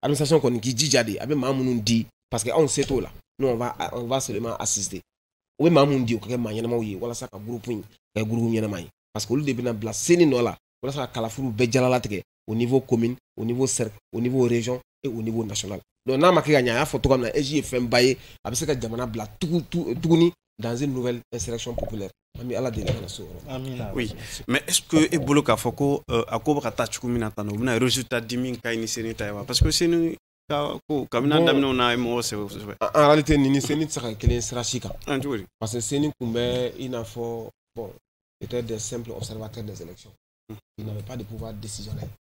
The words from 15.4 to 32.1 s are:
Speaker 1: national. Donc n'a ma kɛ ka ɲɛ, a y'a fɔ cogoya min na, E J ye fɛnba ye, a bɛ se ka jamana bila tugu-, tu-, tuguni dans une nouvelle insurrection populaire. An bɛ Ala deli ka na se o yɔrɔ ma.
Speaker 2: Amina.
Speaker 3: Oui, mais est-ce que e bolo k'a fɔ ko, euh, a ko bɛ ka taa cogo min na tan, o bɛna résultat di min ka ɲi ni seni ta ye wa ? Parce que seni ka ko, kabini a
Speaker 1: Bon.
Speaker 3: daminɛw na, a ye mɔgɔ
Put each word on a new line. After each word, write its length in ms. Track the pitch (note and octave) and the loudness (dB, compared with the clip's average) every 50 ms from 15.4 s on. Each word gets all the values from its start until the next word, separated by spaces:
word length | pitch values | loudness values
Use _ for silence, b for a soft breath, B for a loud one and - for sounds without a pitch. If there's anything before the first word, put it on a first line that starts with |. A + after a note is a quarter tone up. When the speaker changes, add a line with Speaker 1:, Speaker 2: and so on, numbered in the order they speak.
| A2+ | -4
Speaker 1:
national. 360 | G#2 G2+ - - F#2+ G2+ F#2 - _ _ _ _ | -2 -4 -6 -6 -6 -8 -10 -12 _ _ _ _
Donc 120 | B2 C3 C3+ | -2 2 4
n'a 140 | D3+ F3+ F3+ | 6 6 6
ma 80 | E3 | 6
kɛ 120 | D3 D3 D3+ | 4 4 4
ka 100 | C#3 B2+ | 4 4
ɲɛ, 80 | B2 | 4
a 40 | A2+ | 2
y'a 100 | A#2+ D3+ | 0 0
fɔ 160 | D3+ - C3+ | 0 -2 -2
cogoya 180 | A2+ C3+ C3 B2+ | 2 2 2 2
min 80 | B2 | 2
na, 100 | A2+ - | 0 -2
E 60 | - D3 | -2 -2
J 140 | C3 D3+ | 0 -2
ye 60 | D3 C3 | -2 -2
fɛnba 400 | - - B2 B2 A#2 A#2 B2 B2 | -2 -2 -2 -2 2 4 6 6
ye, 160 | C3 C3 B B B B B _ | 6 4 B B B B B _
a 60 | F#2+ | -6
bɛ 40 | A#2+ | -4
se 100 | A#2+ - | -4 -2
ka 120 | C3+ D3 C3 | -2 -2 -2
jamana 280 | A2+ A2+ A2+ A2+ B2+ | -2 -6 -6 -6 -6
bila 200 | A#2+ A2 A2+ G#2+ | -6 -6 -8 -8
tugu-, 360 | G#2 - - - D#3+ D#3+ F3 - - | -10 -8 -6 -4 0 0 -2 -2 -2
tu-, 260 | - E3+ E3+ - A#2+ D3 | -4 -4 -2 -2 -4 -2
tuguni 320 | E3 E3 E3 E3 E3+ F3 E3+ _ _ _ _ _ | 4 4 6 8 6 6 4 _ _ _ _ _
dans 180 | G#2+ A2+ A#2+ | -6 -6 -4
une 160 | A#2+ C#3+ C#3+ C3+ | -2 -2 -2 -2
nouvelle 280 | B2+ A#2+ B2 A#2+ A#2+ A#2 _ - | -2 -2 -4 -4 -4 -8 _ -8
insurrection 420 | A#2+ - - A#2 A#2 - B2+ A#2+ | -8 -6 -6 -6 -6 -6 -6 -6
populaire. 360 | A#2 - A2 G#2+ A2 G2 F#2+ - _ _ _ _ - | -6 -6 -6 -6 -8 -8 -10 -12 _ _ _ _ -12
An 60 | B2 | -8
bɛ 120 | B2 A#2+ | -6 -4
Ala 140 | G2 C3 B2+ | -2 -2 -2
deli 160 | A2+ G#2+ G#2 | -2 -4 -2
ka 140 | - - - | -2 -2 -4
na 80 | - F2+ | -4 -10
se 140 | - - G2 | -12 -12 -14
o 40 | |
yɔrɔ 180 | D#2 D2+ D#2 - | -14 -14 -16 -14
ma. 80 | - C3+ | -10 -10
Speaker 2:
Amina. 380 | C3 C3 C3+ C3 B2 A#2+ G#2 F#2+ | -8 -8 -8 -8 -8 -8 -6 -4
Speaker 3:
Oui, 160 | C3+ A#2+ G#2 - B B B B B B - | -4 -4 -4 -4 B B B B B B 0
mais 140 | B3 - - | 0 0 0
est-ce 140 | - - - | 2 -2 -2
que 340 | - - - D#3+ D#3 - - | 0 4 4 4 4 6 4
e 40 | E3 | 0
bolo 240 | C3 B2+ C#3+ D3 C#3+ | 2 4 4 4 6
k'a 140 | - A2+ | 4 2
fɔ 180 | A2 - A#2+ A2+ | 2 2 -2 0
ko, 280 | - C#3+ C#3+ C#3+ C#3+ - - | 2 2 2 2 0 -2 -2
euh, 140 | B2+ A#2 A2 | -2 -2 0
a 120 | - A#2 A2+ | 0 -4 -4
ko 160 | - - D3+ | 0 2 0
bɛ 80 | C#3+ C3 | 2 0
ka 80 | A#2 | -4
taa 160 | A2 - B2 | -2 -2 -4
cogo 220 | A2 - - - B2 | -2 -2 -6 -4 -2
min 100 | A#2+ A#2+ | -2 -2
na 120 | A2+ G#2+ | -2 -4
tan, 180 | G#2 - G#2 G#2 | -4 -6 -6 -4
o 40 | G2+ | -4
bɛna 260 | G#2 A#2+ C3 A#2+ A2+ | -2 0 0 2 2
résultat 420 | B2 B2+ A#2+ C3+ B2 - - A#2+ | 4 2 2 0 -2 -2 -4 -4
di 160 | A#2 A2 A#2+ B2 | -4 -4 -4 -4
min 180 | B2+ C3 B2 | -4 -4 -6
ka 140 | A#2+ - A#2+ | -6 -6 -4
ɲi 80 | A#2 A2+ | -4 -4
ni 100 | A2+ A2 | -4 -4
seni 260 | - B2 A2+ A2+ A2+ | -4 -4 -6 -6 -6
ta 120 | - A2 | -6 -6
ye 60 | G#2 G#2 | -6 -6
wa ? 120 | G#2 G2+ | -8 -8
Parce 160 | - B2+ - | -4 2 2
que 100 | - D#3 | 4 4
seni 460 | D#3 - F3 E3+ E3+ E3+ E3 E3 - - _ _ _ _ _ _ | 4 2 2 4 4 2 2 0 -2 -6 _ _ _ _ _ _
ka 260 | D3+ C#3+ D3 D3 - - _ _ | -4 -2 -2 -2 -4 -8 _ _
ko, 180 | D3+ C#3+ B2+ | -2 -2 -2
kabini 280 | - - A#2+ B2+ C#3+ D3+ | 0 -2 0 2 4 6
a 40 | D#3 | 6
Speaker 1:
Bon. 60 | E3+ | 6
Speaker 3:
daminɛw 300 | E3 C3+ C#3 C#3 C3+ C3 | 6 6 4 4 2 2
na, 120 | B2+ B2 A#2+ | 4 4 2
a 60 | A#2+ | 2
ye 40 | A#2+ | 2
mɔgɔ 240 | B2 A#2 | 0 0